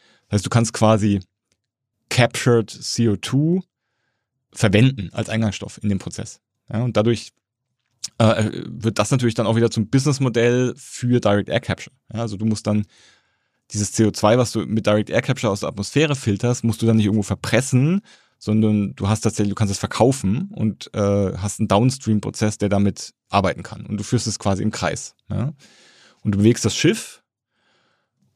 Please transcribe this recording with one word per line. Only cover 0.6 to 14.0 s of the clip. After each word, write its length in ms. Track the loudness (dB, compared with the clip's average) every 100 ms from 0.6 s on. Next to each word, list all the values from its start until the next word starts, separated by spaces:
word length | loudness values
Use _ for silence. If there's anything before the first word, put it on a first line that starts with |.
| 0
quasi 480 | 2 4 4 2 0 -2 _ _ _ _ _ _ _ -4
captured 600 | 0 0 2 2 2 0
C 400 | -8 -8 0 0
O 80 | 0
two 420 | -2 0 2 0 -4 _ _ _ _ _ _ _ _
verwenden 560 | -2 2 4 4 2 -8
als 160 | -8 -4
Eingangsstoff 500 | -2 -2 -4 -12 -6
in 60 | -4
dem 100 | -4
Prozess. 400 | -6 -12 -14 -14 _ _ -8
Ja, 120 | -4
und 120 | -2 2
dadurch, 380 | 2 0 -4 _ _ _ _ _ _ _ -14 2
äh, 320 | 2 2 -2 -4 -12
wird 320 | -4 -4 -2
das 140 | 0
natürlich 240 | 0 0 0
dann 100 | 0
auch 120 | 2
wieder 140 | 2
zum 180 | 0 0
Businessmodell 840 | 0 2 0 0 2 2 2 0 -4
für 420 | -16 -6 0 2
Direct 300 | 2 0 0
Air 100 | -4
Capture. 340 | -2 -6 -8 _ -14
Ja, 80 | -8
also 160 | -8 -4
du 80 | -2
musst 200 | -2 0
dann 200 | -2 -2 _ _ _ _ _ _ _ -10
dieses 200 | -6 -4
C 140 | 2